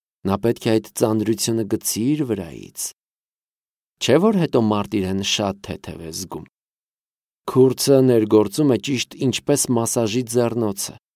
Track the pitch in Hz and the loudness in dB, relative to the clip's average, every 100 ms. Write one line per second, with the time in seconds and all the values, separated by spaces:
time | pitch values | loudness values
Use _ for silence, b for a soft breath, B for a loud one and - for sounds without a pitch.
0 | _ _ 95 98 113 123 120 110 - - | _ _ -4 0 0 -2 0 0 0 -2
1 | 113 110 107 110 - 113 104 110 - 101 | 0 0 0 -2 -2 -4 -2 -4 -4 -4
2 | 120 151 135 98 82 58 50 - - - | -2 -2 -2 -6 -8 -14 -16 -12 -12 -14
3 | _ _ _ _ _ _ _ _ _ - | _ _ _ _ _ _ _ _ _ -6
4 | - 143 214 202 160 131 110 104 101 104 | 2 4 4 2 2 2 2 0 -2 -4
5 | 92 98 98 - 101 95 - - - 82 | -2 -4 -4 -2 -2 -6 -10 -12 -12 -14
6 | 82 85 92 - - _ _ _ _ _ | -12 -12 -12 -12 -16 _ _ _ _ _
7 | _ _ _ _ - 131 131 123 - 135 | _ _ _ _ -2 4 4 4 4 4
8 | 131 117 107 110 101 - 147 113 135 123 | 6 4 4 4 4 2 2 2 0 -4
9 | - - 131 - - 143 - 120 113 123 | -4 -4 -2 -2 0 0 0 0 0 0
10 | 113 117 110 120 117 113 107 98 - - | 0 -2 -2 0 0 0 -2 -4 -10 -12
11 | _ | _